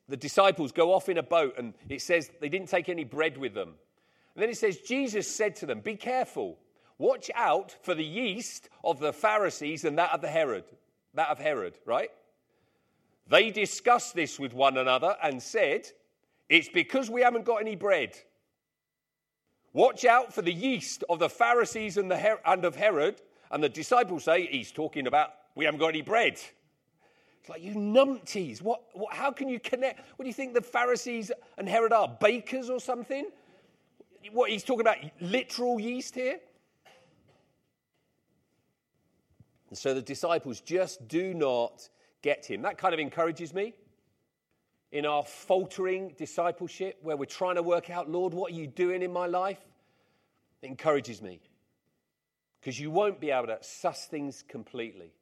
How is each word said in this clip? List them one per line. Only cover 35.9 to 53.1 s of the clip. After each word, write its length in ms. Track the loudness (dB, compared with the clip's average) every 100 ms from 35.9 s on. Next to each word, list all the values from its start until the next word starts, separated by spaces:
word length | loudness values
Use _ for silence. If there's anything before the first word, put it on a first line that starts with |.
| -6 -8
here?" 240 | -6 -4 -6 -12 _ _ _ _ -20 _ _ _ _ _ _ _ _ _ _ _ _ _ _ _ _ _ _ _ _ _ _ _ _ _ _ _
And 60 | -4
so 160 | -2
the 100 | -2
disciples 580 | -4 -4 0 0 -2 -10
just 480 | -4 -2 -2 -6 -6
do 260 | -4 -2
not 540 | 0 2 2 0 -4 -20 _ _ _
get 240 | -2 -2 -4
him. 160 | -6
That 160 | -6 -2
kind 160 | 0
of 60 | 0
encourages 520 | -2 -2 -2 -2 -8
me 220 | -6 -8 -10 _ _ _ _ _ _ _ _ _ _ _
in 120 | -4
our 200 | -2 -2
faltering 880 | -4 -10 0 0 0 -4 -2 -2 -6 -10
discipleship 840 | -6 -2 -2 -2 -8 -8 -8 -8
where 140 | -6 -6
we're 80 |
trying 320 | -6 -4 -2 0
to 60 |
work 280 | 2 0 0
out, 180 | -8 -4
"Lord, 240 | -2 -2
what 200 | -4 -6
are 20 |
you 140 | -6 -8
doing 340 | -2 -2 0
in 100 | -4
my 140 | -4 -2
life?" 340 | -2 -2 -6 -14 _ _ _ _ _ _ _ _ _
It 60 | -16
encourages 520 | -4 0 0 -2 -10
me 200 | -14 -16 _ _ _ _ _ _ _ _ _ _ _ _
'cause 160 | -12 -10
you 120 | -2
won't 300 | 0 0